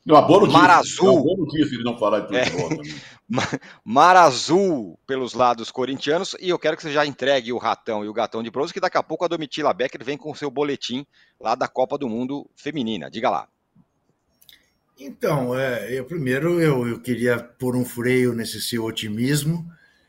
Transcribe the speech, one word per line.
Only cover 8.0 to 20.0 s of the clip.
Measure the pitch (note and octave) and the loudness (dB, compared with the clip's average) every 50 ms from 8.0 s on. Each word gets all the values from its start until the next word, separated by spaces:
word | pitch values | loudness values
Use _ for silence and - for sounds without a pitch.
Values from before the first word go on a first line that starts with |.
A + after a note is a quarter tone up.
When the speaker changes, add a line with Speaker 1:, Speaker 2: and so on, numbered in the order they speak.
| G#2 | -6
Speaker 2:
e | G#2 | -6
o | G#2+ | -4
Gatão | G#2+ A2 G2+ - A2+ A#2 | -4 -4 -4 -4 -6 -8
de | A2+ | -8
Bronze, | G2 B2 D3 F3 - | -6 -6 -6 -6 -6
que | G3 | -4
daqui | F3+ F3+ - E3 | -4 -2 -2 -2
a | B2 | -4
pouco | - - - F3+ | -4 -6 -4 -4
a | E3+ | -4
Domitila | E3 E3+ D#3+ C3+ - - D3+ C3+ G#2 | -4 -6 -8 -8 -6 -2 -2 0 0
Becker | F#2 A#2+ C#3 - E3 B2+ | 0 -2 -6 -6 -8 -10
vem | A2+ C#3+ C#3+ | -8 -10 -8
com | - D3+ | -8 -12
o | C#3 | -12
seu | - D3 C#3+ | -8 -8 -8
boletim | B2+ C#3 D3 D3 C#3 - - - A#2+ B2+ D3 _ _ _ _ _ _ - | -4 -4 -4 -2 -4 -6 -6 -8 -8 -8 -8 _ _ _ _ _ _ -8
lá | B2 A2 A#2 | -4 -2 -2
da | B2+ C3+ A#2+ | -2 -2 -4
Copa | - - C3 - C#3 C#3+ | -2 -2 -2 -2 -2 -4
do | C#3+ B2 | -4 -4
Mundo | G#2+ A#2 B2 B2+ C#3+ C#3+ - _ _ | -4 -4 -6 -6 -6 -10 -10 _ _
Feminina. | _ - C#3+ D3+ D#3 B2 A2 A2 F#2+ D2+ C2+ | _ -12 -8 -6 -6 -4 -4 -4 -6 -8 -10
Diga | C#2+ G#2 A2+ B2+ | -8 -4 -2 -2
lá. | G2+ D2 G#1+ _ _ _ _ _ _ _ _ _ _ _ _ _ _ _ _ _ _ _ _ _ - _ _ _ _ _ _ _ _ - | -2 -2 -6 _ _ _ _ _ _ _ _ _ _ _ _ _ _ _ _ _ _ _ _ _ -20 _ _ _ _ _ _ _ _ -20
Speaker 3:
Então, | C4+ C#4 - - - G3+ D#3 C#3+ B2+ B2 B2 C3 | -18 -18 -12 -4 -2 -2 0 0 -2 -2 -2 -2
é, | C3+ C3 B2 A2+ G2+ G#2+ | -2 -2 -4 -4 -6 -6
eu, | B2 C3+ B2+ | -6 -8 -8
primeiro | C3 F3 F3 C#3+ B2+ B2+ C3+ D3+ E3+ F3 F3 | -8 -8 -6 -2 -2 0 0 0 0 2 2
eu, | E3 D#3+ C#3 B2+ A#2+ A#2+ | 4 2 2 2 0 -2
eu | A#2 A2 | -4 -6
queria | - B2 B2 A2 A#2+ B2 A#2+ A#2 | -4 -4 -2 0 2 2 2 0
pôr | A#2+ - _ - B2+ B2+ B2 | -2 -8 _ -6 -4 -2 0
um | B2+ B2 | 0 -2
freio | B2 - A#2+ A#2+ B2+ B2+ B2+ B2+ B2 | -2 -4 -4 0 2 4 4 4 2
nesse | A#2 A#2 A2 G#2 G#2+ G#2 | 0 -2 -6 -8 -8 -8
seu | - - - A#2 A2 | -8 -6 -4 -4 -4
otimismo | A2+ A2 - - G#2+ G#2 A2 A#2+ C3 D3 D3+ D3 D3+ E3+ E3+ E3 E3+ - _ _ _ _ _ | -4 -6 -6 -6 -6 -4 -2 0 0 0 0 0 -2 -4 -4 -6 -10 -16 _ _ _ _ _